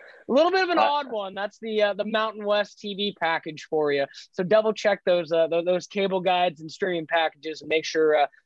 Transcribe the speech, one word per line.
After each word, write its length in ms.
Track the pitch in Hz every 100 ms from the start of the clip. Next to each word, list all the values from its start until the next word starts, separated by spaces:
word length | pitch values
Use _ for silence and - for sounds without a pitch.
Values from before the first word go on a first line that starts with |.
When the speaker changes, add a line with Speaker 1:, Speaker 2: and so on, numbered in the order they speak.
| - - -
Speaker 1:
a 40 |
little 160 | 269 339
bit 140 | 381
of 60 | 359
an 100 | 330
Speaker 2:
Uh, 20 |
Speaker 1:
odd 300 | 285 294 277
one. 240 | 220 190 190
That's 240 | 208 -
the, 240 | 226 214
uh, 100 | 208
the 120 | 196 208
Mountain 380 | 220 220 214
West 360 | 202 208 202 -
T 160 | 208 196
V 200 | 202 -
package 480 | 165 160 165 151 -
for 220 | 156 147
you. 160 | 143 139 - -
So 120 | -
double 300 | 180 214 220
check 280 | 208 214 196 -
those, 260 | 175 151
uh, 160 | 165 160
th-, 160 | 170
those 220 | 170 180 -
cable 340 | 202 196 190
guides 400 | 185 180 180 151
and 100 | 160
streaming 340 | - 190 175 156
packages 560 | 170 160 147 156 151
and 80 | 147
make 160 | 160 156
sure, 300 | 160 156 151
uh, 120 | 143 _